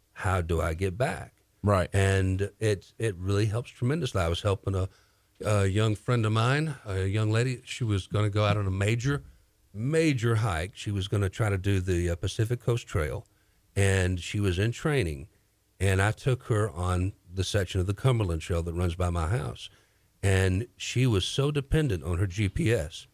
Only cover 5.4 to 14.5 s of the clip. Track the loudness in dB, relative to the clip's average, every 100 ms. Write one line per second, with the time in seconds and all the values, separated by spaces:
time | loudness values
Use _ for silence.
5.4 | 0 2 2 2 2 0 0 0 2 2
6.4 | 2 2 -2 -6 -6 -2 0 0 2 2
7.4 | 0 -2 -8 -6 0 0 0 0 0 2
8.4 | 2 2 0 0 0 0 0 -4 -6 -20
9.4 | _ _ _ -8 -2 2 2 2 2 2
10.4 | 2 -2 -4 -6 -4 -4 0 0 0 0
11.4 | 0 0 2 0 2 0 0 -2 -4 -2
12.4 | -2 -2 -2 -2 -2 -4 -2 -4 -10 _
13.4 | _ _ _ 0 2 4 2 0 -4 -2
14.4 | 0